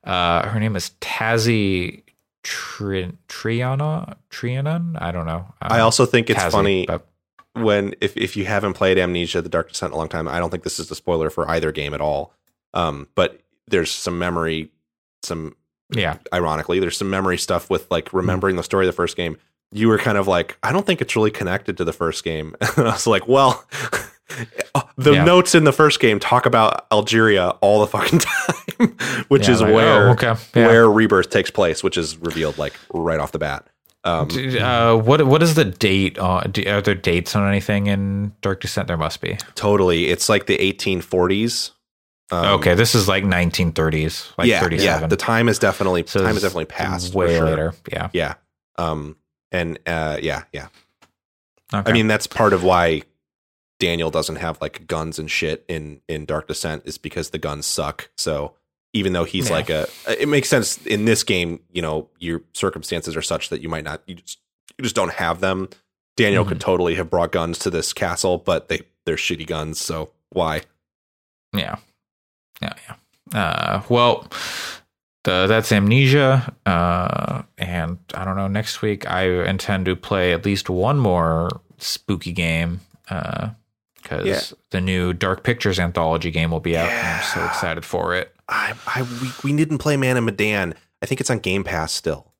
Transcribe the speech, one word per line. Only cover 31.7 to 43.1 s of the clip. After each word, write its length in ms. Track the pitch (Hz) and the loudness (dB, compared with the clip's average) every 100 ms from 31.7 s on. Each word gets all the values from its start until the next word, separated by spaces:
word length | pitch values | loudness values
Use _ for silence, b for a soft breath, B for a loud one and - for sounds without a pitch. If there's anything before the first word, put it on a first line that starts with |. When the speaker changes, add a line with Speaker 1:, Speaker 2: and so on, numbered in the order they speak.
| 78 | 2
Speaker 2:
which 140 | 92 90 | -2 -2
is 200 | 80 80 | -4 -6
revealed, 400 | 82 80 78 73 | -6 -2 -4 -2
like, 160 | 73 - - | -6 -8 -10
right 260 | 85 85 80 | -4 -2 0
off 120 | 73 | -2
the 80 | - | -4
bat. 260 | 78 71 _ _ _ _ | -4 -6 _ _ _ _
Um, 240 | - 82 76 | -2 0 0
Speaker 1:
D-, 280 | 85 131 127 | -2 -2 0
uh, 360 | 123 120 117 113 | 0 4 6 6
what, 300 | 110 151 139 | 6 6 6
what 160 | 151 | 6
is 120 | 170 160 | 6 4
the 100 | 113 | 2
date 520 | 90 104 95 95 - | 2 2 4 2 0
on, 320 | 92 92 - | 0 2 0
do, 120 | 98 95 | -2 0
are 120 | 104 | 0
there 140 | 101 92 | 0 0
dates 400 | 95 87 85 107 | 0 0 0 0
on 100 | 98 | 2
anything 400 | 98 - 104 101 | 0 0 0 0
in 440 | 98 98 98 101 - | 0 -2 -2 -4 -4
Dark 200 | 98 95 | -4 -4
Descent? 260 | - - 85 | -4 -6 -4
There 80 | 85 | -2
must 240 | 78 - | -2 -4
be. 180 | 85 - - - | -6 -8 -10 -2
Speaker 2:
Totally. 520 | 107 101 92 85 78 | 2 4 4 4 2
It's, 200 | 85 - | 0 2
like, 160 | 104 - | 0 2
the 100 | 90 | 0
eighteen 400 | 98 95 - 92 | 0 0 -2 -4
forties. 720 | - 92 90 98 117 - - _ _ _ _ _ _ | -2 0 2 2 0 -4 -8 _ _ _ _ _ _
Um, 140 | 87 98 98 | 0 2 4
Speaker 1:
Okay, 140 | 90 87 | 4 4
this 200 | 117 117 | 4 2
is, 120 | |
like, 140 | 98 | 2